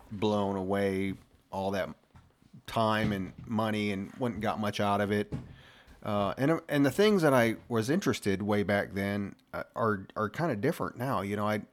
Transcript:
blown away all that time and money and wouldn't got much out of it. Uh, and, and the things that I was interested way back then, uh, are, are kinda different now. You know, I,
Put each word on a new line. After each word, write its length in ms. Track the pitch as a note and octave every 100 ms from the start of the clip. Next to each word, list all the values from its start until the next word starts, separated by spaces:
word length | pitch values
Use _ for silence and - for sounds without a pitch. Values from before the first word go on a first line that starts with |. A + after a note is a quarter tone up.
| -
blown 440 | G#2 G#2+ G#2 G2 G2
away 580 | F#2 G2+ G2+ F#2+ G2 F#2+ - _ _
all 180 | F#2+ G2
that 180 | G2 D#2 - _ - - _ _ - -
time 460 | A2+ A2 G#2+ A2
and 200 | G2 F#2 - A#2+
money 460 | A2 A2 G#2+ G#2
and 200 | G2 G2 -
wouldn't 240 | B2 G#2+
got 180 | G#2+ F2+
much 200 | G#2 -
out 220 | G2+ G2+
of 100 | G2+
it. 200 | G#2 G#2 - - - - - - -
Uh, 320 | - G#2 G2+ -
and, 240 | C#3 E3 -
and 160 | C#3+
the 60 | C#3
things 320 | B2+ G#3 G3+
that 100 | D#3
I 260 | C3 A#2 A2 -
was 220 | A#2 A2+
interested 500 | E3+ - G#2+ G#2 F#2
way 220 | G#2 G#2
back 320 | G2 G2+ D2 F#2
then, 400 | G2 G2+ G2 - _
uh, 80 | - - -
are, 320 | G#2+ G2+ F#2+ -
are 140 | G#2
kinda 260 | - E3 A2
different 420 | B2+ F3 F2+ -
now. 240 | C3 G#2+
You 140 | G2 G#2
know, 120 | G#2
I, 140 | G#2+ -